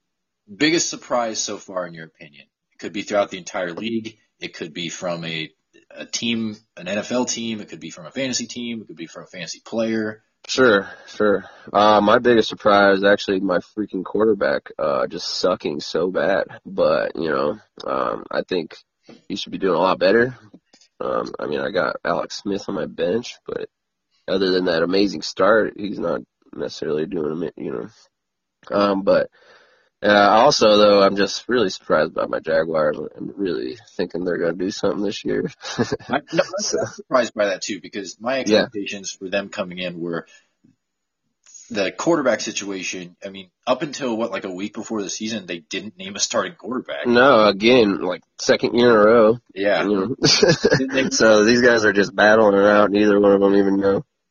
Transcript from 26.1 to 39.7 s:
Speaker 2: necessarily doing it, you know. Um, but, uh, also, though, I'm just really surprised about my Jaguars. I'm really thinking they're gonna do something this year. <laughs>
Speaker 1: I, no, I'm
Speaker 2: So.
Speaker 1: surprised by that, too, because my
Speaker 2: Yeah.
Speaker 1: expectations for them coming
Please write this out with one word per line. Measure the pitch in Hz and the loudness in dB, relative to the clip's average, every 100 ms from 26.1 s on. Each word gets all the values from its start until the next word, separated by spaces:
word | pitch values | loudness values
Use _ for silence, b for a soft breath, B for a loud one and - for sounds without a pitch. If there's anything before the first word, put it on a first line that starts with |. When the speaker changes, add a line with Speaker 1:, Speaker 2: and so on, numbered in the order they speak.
| 67 62 _ _ | -6 -8 _ _
Speaker 2:
necessarily | - 73 - 78 76 80 | -10 -10 -8 -4 -4 -4
doing | 90 76 80 | -4 -4 -4
it, | 82 - | -6 -8
you | 73 | -8
know. | 62 110 - _ _ _ _ _ _ - | -8 -10 -16 _ _ _ _ _ _ -6
Um, | 101 101 98 | -2 0 0
but, | 98 87 - b b b b b b _ | 0 -2 -2 b b b b b b _
uh, | 104 104 101 | 2 4 6
also, | 107 135 143 110 104 | 6 6 6 6 6
though, | 104 101 | 6 6
I'm | 98 98 | 6 4
just | 95 - - | 0 -2 -2
really | 123 95 | 0 0
surprised | - - 82 78 | -4 0 0 0
about | - 53 | -2 -4
my | 60 | -4
Jaguars. | 78 80 82 80 76 73 76 - | -2 0 0 0 0 -2 -8 -12
I'm | - - | -12 -6
really | 98 71 64 - - - | -4 -4 -6 -10 -12 -8
thinking | 87 - 90 | -6 -4 -4
they're | 80 | -2
gonna | 85 | -2
do | 87 92 | -2 -6
something | - 101 76 | -4 -4 -2
this | 101 - - | -4 -6 -4
year. | 104 - - | -4 -4 -8
<laughs> | - - 120 - - | -10 -4 -4 -6 -6
Speaker 1:
I, | 143 - | -6 -2
no, | 320 | -4
I'm | - 571 | -2 -4
Speaker 2:
So. | - - - | -6 -4 -6
Speaker 1:
surprised | - - 127 110 | -10 -4 -2 -2
by | 107 104 | -2 -2
that, | 90 | -2
too, | - 95 | -8 -10
because | 87 107 92 - | -12 -12 -12 -10
my | 113 131 113 | -6 -6 2
Speaker 2:
Yeah. | 104 | 2
Speaker 1:
expectations | - 104 98 101 95 | 2 -4 -10 -10 -12
for | - 95 | -12 -6
them | 101 98 | -6 -6
coming | - 92 | -8 -8